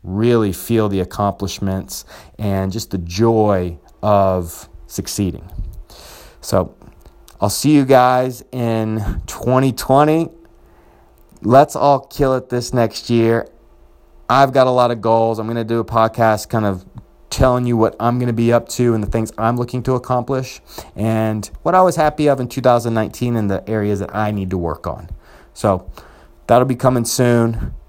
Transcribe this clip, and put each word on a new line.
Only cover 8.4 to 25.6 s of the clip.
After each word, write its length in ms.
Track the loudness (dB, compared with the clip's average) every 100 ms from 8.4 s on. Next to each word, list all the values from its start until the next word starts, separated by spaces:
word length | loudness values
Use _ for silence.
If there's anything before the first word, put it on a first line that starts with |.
| -12
in 720 | -6 -2 -2 -2 -4 -4 -6 -8
twenty 460 | -6 0 2 2
twenty. 580 | -2 2 4 4 2 -2 -10 _ _ -20 _ _ _ _ _ -20 -8
Let's 320 | 4 4 4
all 260 | 2 2 2
kill 360 | -2 -2 0 0
it 140 | -2
this 220 | -6 -2
next 380 | 0 0 -2 -2
year. 380 | 2 2 0 -2 _ _ _ _ _ _ -20 -2
I've 220 | 2 4
got 160 | 4 2
a 20 |
lot 220 | 4 2
of 80 | 0
goals. 400 | 2 2 2 -2
I'm 80 | -4
gonna 160 | -4
do 160 | -2 -2
a 40 |
podcast 640 | 0 0 0 2 2 2 -2
kind 160 | -2
of 220 | -2 -4 -10 -20 -20 _ _
telling 380 | 2 2 2 0
you 100 | 2
what 200 | 0 2
I'm 220 | -2 0
gonna 120 | -2
be 200 | 0 2
up 160 | 2 0
to 260 | -2 0
and 80 | 0
the 60 | -2
things 240 | -4 -4 -2
I'm 200 | -2 -2
looking 260 | -4 -6
to 120 | -2
accomplish 680 | -4 -2 -4 -2 -6 -6 -14 _ -20 -18
and 560 | -6 -2 -2 -2 -4 -8 -8
what 100 | 0
I 80 | 2
was 140 | 2 2
happy 320 | -2 0 0
of 100 | 0
in 80 | -4
two 120 | 0
thousand 340 | 2 2 0
nineteen 400 | -2 -4 -4 -4 -2
and 140 | -2
the 180 | -4 -4
areas 300 | -4 -2 -4
that 160 | -4
I 160 | -4 -4
need 200 | -4 -4
to 80 | -4
work 280 | -4 -6 -8
on. 240 | -10 -12 -16 -18 -20 -20
So 380 | -4